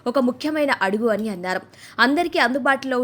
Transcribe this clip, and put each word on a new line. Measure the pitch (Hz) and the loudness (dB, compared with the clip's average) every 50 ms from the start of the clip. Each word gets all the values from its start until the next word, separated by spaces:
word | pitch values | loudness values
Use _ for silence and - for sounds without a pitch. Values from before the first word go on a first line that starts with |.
| - 247 233 | -6 -2 0
ఒక | 285 247 247 | 2 2 2
ముఖ్యమైన | 247 - - 302 311 311 294 277 247 - 190 190 | 0 -2 -4 -4 -2 0 0 0 0 0 0 0
అడుగు | 196 214 233 233 214 | 0 0 0 0 0
అని | 196 220 220 196 | 0 -2 -4 -6
అన్నారు. | 175 180 185 185 190 - - - - - - - - 233 | -6 -6 -4 -4 -4 -6 -10 -18 -20 -20 -8 -2 2 2
అందరికీ | 254 285 330 349 330 330 339 262 247 | 4 4 2 0 0 0 0 2 2
అందుబాటులో | 254 277 247 277 269 269 269 262 254 247 | 0 0 0 2 0 0 0 -2 -2 -2